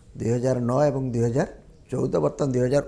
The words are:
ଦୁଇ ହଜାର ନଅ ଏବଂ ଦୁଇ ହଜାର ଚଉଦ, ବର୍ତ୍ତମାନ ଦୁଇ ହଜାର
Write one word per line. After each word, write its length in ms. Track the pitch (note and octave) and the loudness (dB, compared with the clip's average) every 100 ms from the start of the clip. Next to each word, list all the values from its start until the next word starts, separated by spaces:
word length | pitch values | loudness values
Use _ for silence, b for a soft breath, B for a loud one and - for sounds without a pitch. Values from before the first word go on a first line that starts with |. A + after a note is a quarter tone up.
| - - | -20 -6
ଦୁଇ 140 | A2+ | -2
ହଜାର 260 | A#2+ C3 B2+ | 0 0 0
ନଅ 200 | A#2+ C3 D3 | 0 2 2
ଏବଂ 160 | C3+ C3 | 0 -2
ଦୁଇ 120 | A#2 | 0
ହଜାର 240 | A#2 B2 - - - - | 0 0 -2 -6 -20 -20
ଚଉଦ, 300 | - B2+ C3 E3 | -8 -4 0 0
ବର୍ତ୍ତମାନ 320 | D3+ - C#3+ | 0 0 0
ଦୁଇ 100 | B2 | 2
ହଜାର 180 | B2+ C#3 | 2 0